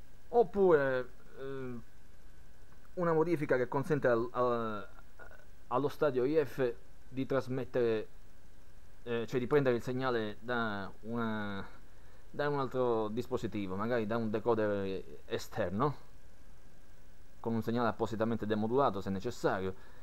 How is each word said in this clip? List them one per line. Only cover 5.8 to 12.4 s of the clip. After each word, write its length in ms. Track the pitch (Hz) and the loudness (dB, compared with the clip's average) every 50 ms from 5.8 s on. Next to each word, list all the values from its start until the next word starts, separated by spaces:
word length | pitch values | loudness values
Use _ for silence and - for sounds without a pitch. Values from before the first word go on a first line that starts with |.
| 143 | 2
stadio 360 | 143 - - 156 147 131 123 120 | 2 2 2 2 2 4 2 2
I 200 | 139 156 160 147 | 4 4 4 2
F 300 | 117 - - 131 120 117 - - - - - - - | 2 0 0 0 0 0 -4 -8 -8 -8 -8 -8 -6
di 180 | 127 131 135 | -4 -4 -2
trasmettere, 800 | 131 135 131 123 123 127 135 123 - - 131 120 117 110 107 98 - - - - - - - - - - - - - - - - - - - - | 0 0 0 0 0 -2 -2 -2 0 2 2 4 4 2 2 0 -4 -6 -8 -8 -8 -8 -8 -8 -8 -8 -8 -8 -8 -8 -8 -8 -8 -8 -6 -4
eh, 240 | 120 117 117 113 | -2 -2 -2 0
cioè 120 | 110 - 127 | 0 0 0
di 60 | 123 | 2
prendere 300 | 117 147 147 139 131 120 | 6 6 6 6 6 4
il 80 | 117 110 | 4 2
segnale 540 | 131 127 127 131 131 120 113 110 107 104 - | 0 -2 0 0 0 2 0 0 -2 -4 -4
da 520 | 110 120 123 120 117 110 104 101 95 - - - | -4 -2 0 0 0 0 0 -2 -4 -6 -6 -8
una, 640 | - 110 117 117 117 110 110 107 104 104 101 98 92 - - - - - - - - - - - - | -6 -4 -2 -2 0 0 0 -2 -2 -2 -4 -4 -4 -6 -6 -8 -8 -8 -8 -8 -8 -8 -8 -8 -8
da 220 | - - - | -6 -2 0